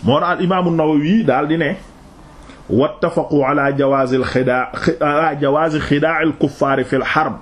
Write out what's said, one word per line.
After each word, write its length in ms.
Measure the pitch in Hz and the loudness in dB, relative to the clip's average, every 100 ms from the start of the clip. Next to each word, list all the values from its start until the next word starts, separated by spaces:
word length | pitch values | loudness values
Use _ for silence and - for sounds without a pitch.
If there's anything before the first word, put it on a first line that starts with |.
Moo 140 | - 143 | 2 0
tax 100 | 175 180 | 0 -2
al 40 | |
imaamu 260 | 185 185 180 | 0 0 0
Nawawi 540 | 165 156 151 151 214 | 0 2 2 2 2
daal 240 | 160 127 147 | 2 0 0
di 80 | 165 | 0
ne, 180 | 147 190 - - - - - - - - - | -2 -4 -12 -20 -20 -20 -20 -20 -20 -20 -2
"wattafaqu 720 | 110 151 - 175 170 151 151 | 2 2 0 -2 -2 0 0
ala 280 | 131 147 139 139 | 2 2 0 2
jawaazil 480 | 139 135 131 131 | 2 2 2 0
xidaa-, 460 | 123 131 123 127 123 - - - | 0 0 0 0 -2 -4 -4 0
ala 340 | 151 147 160 143 | 0 0 0 0
jawaazi 400 | 139 143 160 151 | 0 2 0 -2
xidaa'il 520 | - 143 156 160 160 143 | 0 0 0 0 -2 0
kuffaari 460 | 147 - 139 135 | -2 0 -2 0
fil 180 | 127 135 | -2 -2
harb 320 | 117 151 156 110 | -2 -2 -2 -6